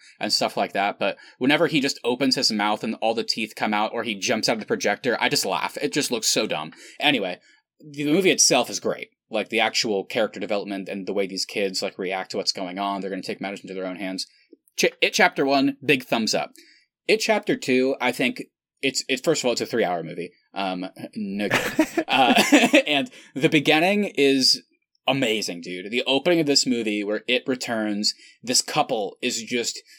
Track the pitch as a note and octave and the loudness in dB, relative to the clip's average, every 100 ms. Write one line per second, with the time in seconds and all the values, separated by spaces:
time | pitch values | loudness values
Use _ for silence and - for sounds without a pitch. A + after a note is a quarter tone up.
0 | - - G#2+ - A2+ - G2+ G2 G2+ - | -12 -8 -2 0 0 0 -2 0 0 0
1 | G2+ - - - B2 D3+ D#3+ D#3 C3+ - | -2 -2 -10 -2 2 4 4 2 0 -2
2 | A#2 B2+ C3+ C3+ B2 G#2+ G#2 G#2+ A2+ A2 | -2 0 0 0 0 0 0 0 -4 -2
3 | A2 A2+ A2 - G#2+ - A2+ G#2 G#2+ A#2 | -2 -2 -4 -4 -6 -4 -2 0 0 -2
4 | A2+ G2+ F#2 A2+ G#2+ A#2 G2+ A#2 G#2+ G2+ | -6 -4 -2 0 0 -2 -2 -2 0 0
5 | B2+ A2 A#2+ - G#2 F2+ F#2 - C#3+ D3 | 0 0 2 0 0 -2 -4 -4 -4 -2
6 | C3+ A#2 - C#3 G#2+ D#2+ D#2 - - - | -2 -2 0 0 0 -4 -8 -12 -18 -2
7 | D3 C3+ F#2 F2+ _ _ _ _ D3+ C#3+ | 0 2 0 -6 _ _ _ _ -14 -6
8 | C#3+ E3+ F#3+ B2+ - C#3 A#2 G2 A2 - | 0 2 4 4 4 4 0 -4 -4 -4
9 | - _ _ G#2+ G2 A2 A2 - A#2+ G2 | -8 _ _ -4 -2 0 0 0 0 0
10 | F#2+ B2 G#2 F#2+ F#2+ G2+ G2+ G2 F#2 G2+ | -2 0 -2 -2 -4 -4 -4 -8 -8 -8
11 | F#2+ G2 G2 F#2 - G#2 G2 F#2+ G2 - | -4 -2 -2 -4 -6 -2 -2 -2 -6 -6
12 | F#2 F#2 F#2 G#2+ F#2 - F2+ F2+ G2+ G2 | -6 -4 -6 -4 -4 -4 -6 -4 -4 -4
13 | F#2+ F#2+ F#2 G#2 G2 G2+ F#2 F#2+ F#2 F2+ | -6 -6 -8 -8 -8 -10 -10 -8 -8 -6
14 | F#2+ F#2 - _ _ _ _ - - - | -8 -8 -10 _ _ _ _ -2 -2 0
15 | F#3 - F3+ - C3+ C#3 C#3 C#3 B2+ C3+ | 0 4 2 2 2 4 2 0 0 0
16 | - A#2 A2 F2+ C#2 - - _ _ _ | 0 -2 0 0 -2 -10 -20 _ _ _
17 | - G#3+ A3 G#3 - C3+ - B2+ C3 C#3 | 0 2 2 0 0 -2 2 2 2 0
18 | B2 B2 B2+ B2 - _ _ _ C#3 - | -2 0 -2 -2 -10 _ _ _ -4 -2
19 | - C3 - D3+ B2 A2+ A#2 A#2+ F2+ F2 | -2 -2 0 0 0 0 -2 0 0 0
20 | D#2+ E2+ F2 _ _ - G2 F#2 F2+ - | -4 -8 -10 _ _ -6 -4 -4 -8 -10
21 | A2+ - G2 G2 G3+ - - - D#4 - | -12 -8 -6 -4 -2 -2 0 0 0 -2
22 | - C4 B3+ A#3 - C#4 A#3 C#4+ D#3 D3 | 0 4 4 4 6 6 6 4 4 0
23 | B2+ - - C#3 D3 D#3 C#3 D3+ F3+ G#3 | -2 -8 -14 -2 2 4 4 4 4 2
24 | G3 - C#3 C3+ B2+ - - _ _ _ | 0 2 4 6 4 2 -4 _ _ _
25 | - C3+ A#2+ G#2+ G2 F2 E2+ F2+ G2+ A#2+ | -2 2 2 0 -2 -8 -10 -10 -4 -4
26 | - C3+ F3 E3+ D3 C#3 C3+ A#2+ A2 G#2 | 0 0 4 2 4 2 2 0 0 -2
27 | G2+ G#2 - B2 - B2+ - A2+ G#2+ G#2 | -2 -4 -2 -2 0 -4 -4 -4 -2 -2
28 | G#2 - - - A2+ B2+ - D3+ C#3 A#2+ | -2 -4 -10 -12 -2 -2 0 0 0 -2
29 | G2 - B2 A2 A2 A#2+ A2 - - | -4 -4 -4 -4 -4 -4 -2 -6 -12